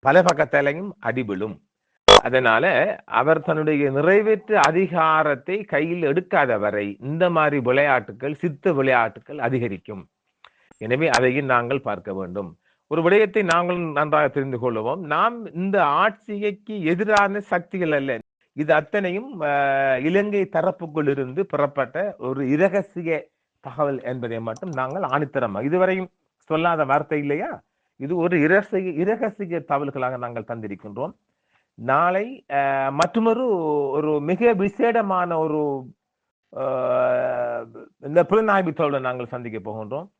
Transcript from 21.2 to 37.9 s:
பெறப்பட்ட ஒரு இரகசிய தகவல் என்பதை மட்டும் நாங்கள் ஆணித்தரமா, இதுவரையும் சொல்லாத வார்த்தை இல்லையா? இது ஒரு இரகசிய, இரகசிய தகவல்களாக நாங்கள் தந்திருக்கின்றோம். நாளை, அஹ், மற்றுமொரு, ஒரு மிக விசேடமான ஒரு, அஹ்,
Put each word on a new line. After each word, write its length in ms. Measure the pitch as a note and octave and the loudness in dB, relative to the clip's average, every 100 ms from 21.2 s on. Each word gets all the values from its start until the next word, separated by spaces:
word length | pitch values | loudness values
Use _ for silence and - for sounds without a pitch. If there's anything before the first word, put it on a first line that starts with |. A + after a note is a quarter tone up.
| C3 C3+ G3 | -2 -4 -4
பெறப்பட்ட 680 | D3 D3 C#3+ B2+ D#3 G3+ - | 0 0 0 -4 -2 -6 -6
ஒரு 300 | B2 C3 C3+ | -6 -4 0
இரகசிய 800 | D3 F#3+ F#3+ G3 - E3 D#3+ - _ _ _ | 2 2 2 -4 -8 -4 -4 -6 _ _ _
தகவல் 420 | C#3 B2 C#3+ C3+ | -18 -4 -2 -2
என்பதை 380 | - B2+ A#2+ A2+ | -6 -6 -6 -6
மட்டும் 300 | A2+ A2 F#3+ | -6 -8 -8
நாங்கள் 320 | C3+ C3 E3 | -6 -4 -4
ஆணித்தரமா, 600 | E3 C3+ D3 C#3 A#2+ G2 | -2 -2 -2 -2 -2 -2
இதுவரையும் 460 | C3 F3 F#3 F#3 F#3 _ _ _ | -2 2 2 0 -6 _ _ _
சொல்லாத 460 | _ D#3 E3+ E3 | _ 0 0 0
வார்த்தை 340 | C#3 C#3+ C#3+ D3+ | 2 0 0 -4
இல்லையா? 440 | C#3+ D3 C4 D4 _ _ _ _ | -2 -2 -4 -10 _ _ _ _
இது 200 | C3+ F3 | -4 -2
ஒரு 240 | E3 F3 | 2 2
இரகசிய, 500 | D3+ F#3+ G3+ G3 F#3 | 4 4 2 -4 -2
இரகசிய 720 | D3+ F#3 A3+ A#3 G3+ F#3+ E3 - | -2 -2 0 -2 -6 -6 -6 -2
தகவல்களாக 480 | C#3+ D3 C3+ B2+ B2+ | -2 -2 -4 -4 -4
நாங்கள் 260 | A#2+ A#2 | -8 -8
தந்திருக்கின்றோம். 680 | G#2+ A#2 A2 G2 G#2+ G#2 D3+ - _ _ _ _ _ | -8 -10 -10 -12 -12 -8 -8 -10 _ _ _ _ _
நாளை, 720 | - A#2 C#3 F3 F#3 A3 C4 _ | -12 -2 2 2 0 -4 -12 _
அஹ், 440 | C#3 C#3 C3+ C3+ | -2 0 0 -2
மற்றுமொரு, 560 | C#3 E3 A3+ A3+ A3+ B3+ F#3+ D#3+ D3 C#3 | 0 0 2 0 0 0 0 0 -2 -2
ஒரு 300 | C#3 D3+ D3+ | -2 0 -2
மிக 320 | D3 F3+ A#3+ | -2 2 2
விசேடமான 840 | G#3+ G3+ - A#3 A#3 G3+ F#3 F3 E3 | 2 0 0 0 0 0 -2 -2 -2
ஒரு, 460 | D#3+ D3+ D3 C#3 B2+ - _ _ _ _ _ - | -2 -2 -2 -4 -10 -20 _ _ _ _ _ -8
அஹ், 1120 | C3 C3 B2+ B2+ B2+ B2 B2+ B2 A#2+ A#2+ A#2 A#2 A#2 | -4 -2 0 0 2 0 -2 -4 -4 -6 -10 -18 -20